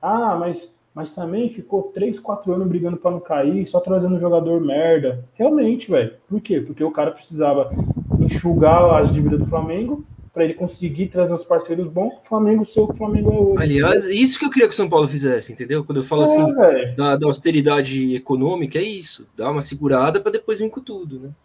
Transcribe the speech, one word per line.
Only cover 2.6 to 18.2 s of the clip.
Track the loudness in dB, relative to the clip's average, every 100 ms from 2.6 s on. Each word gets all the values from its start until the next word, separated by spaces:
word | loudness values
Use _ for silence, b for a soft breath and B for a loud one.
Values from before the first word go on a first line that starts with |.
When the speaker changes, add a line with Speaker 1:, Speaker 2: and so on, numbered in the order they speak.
| -2
Speaker 1:
brigando | -2 -4 -2
pra | -2
não | -4
cair, | -4 -2 0 0 0
só | -2
trazendo | 0 0 0 0
jogador | 2 0 2 0
merda. | 0 0 2 2 2 -6 -12
Realmente, | _ 0 2 2 0 0
velho. | 0 0 -6 _
Por | -8
quê? | -2 -4
Porque | -2 -4
o | -4
cara | -2 -4
precisava | -4 -14 -2 0 2 0 -2 -4 -4 -2 2
enxugar | 2 0 0 4 6 6 6 4
as | 4
dívidas | 2 2 2
do | 0
Flamengo | -2 -4 -4 -4 -6 -10 -20 -16
pra | -2
ele | -2
conseguir | 0 -8 -6 -8 -4 -4
trazer | 0 0
uns | 0
parceiros | 0 -2 0 -6 -4
bons, | -4 -4 -6
o | -6
Flamengo | 0 2 2
ser | 0 0
o | 0
que |
o | -2
Flamengo | -2 0 2
é | 4
hoje. | 2 2
Speaker 2:
Aliás, | 2 2 4 2 2
isso | 2 2 2
que |
eu | -2
queria | 4 2
que |
o | 2
São | 2
Paulo | 2 2
fizesse, | 0 0 0 -4
entendeu? | -12 -6 -4
Quando | -2 -4
eu |
falo | -2 2
Speaker 1:
É, |
Speaker 2:
assim, | 4 4 2
Speaker 1:
velho. | 4 4 4 -2 -2
Speaker 2:
da, | 0 2
da | 0
austeridade | 0 0 2 2 2 0 -2 -2
econômica, | -2